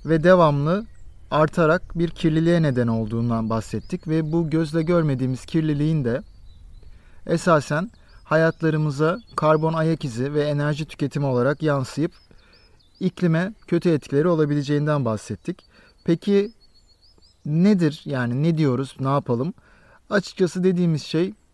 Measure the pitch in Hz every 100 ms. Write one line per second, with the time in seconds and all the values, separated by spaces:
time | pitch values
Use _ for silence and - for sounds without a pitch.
0 | 143 160 170 185 160 143 147 190 226 -
1 | - - - 143 156 - 156 175 - 165
2 | 170 - 165 156 165 170 156 123 117 113
3 | 107 113 120 113 110 113 - 110 - 185
4 | - 160 151 170 160 160 160 165 160 170
5 | 151 131 127 127 - 165 156 143 151 160
6 | 120 127 - - - - - - - -
7 | - - - 170 185 156 - 151 214 -
8 | - - - 156 165 - 160 156 151 139
9 | 156 190 - - 156 156 160 165 160 160
10 | 143 113 135 147 147 147 147 147 151 -
11 | 139 143 143 123 123 147 151 139 127 -
12 | 170 - _ - _ _ _ _ _ _
13 | 185 - 175 160 190 - - 170 175 151
14 | - 139 175 160 151 147 139 147 151 147
15 | 117 107 - 104 - 180 _ _ - _
16 | - 170 - 202 208 - _ _ _ _
17 | _ _ _ _ 139 156 196 202 160 156
18 | 156 131 120 123 160 160 147 123 135 -
19 | 135 139 - 117 147 - _ _ _ _
20 | - 208 - - 180 185 180 180 175 156
21 | - 160 190 214 _